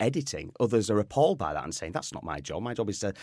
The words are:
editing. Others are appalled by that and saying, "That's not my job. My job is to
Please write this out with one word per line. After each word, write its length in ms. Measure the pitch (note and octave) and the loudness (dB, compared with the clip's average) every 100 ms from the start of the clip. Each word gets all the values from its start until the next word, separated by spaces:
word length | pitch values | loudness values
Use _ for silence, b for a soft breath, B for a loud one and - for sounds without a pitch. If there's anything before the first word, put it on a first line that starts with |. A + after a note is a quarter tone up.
editing. 520 | A#2 D3+ C#3 D#2 D2 - | 0 2 -2 -6 -6 0
Others 300 | A#2 A#2 G#2 | 4 4 4
are 80 | G#2 | 2
appalled 400 | G2+ C3+ D#3+ D#3 | 2 4 4 4
by 140 | D#2 | -2
that 120 | D2+ | -2
and 100 | D2 | -4
saying, 180 | - E2 | -6 -6
"That's 200 | - - | -6 -6
not 120 | F#2 | -8
my 160 | E2 D2 | -6 -6
job. 220 | C#2+ D#2 | -4 -4
My 120 | A#2+ | -2
job 140 | A#2 G#2 | -2 -2
is 100 | F#2+ | -2
to 140 | G2+ - | -2 -4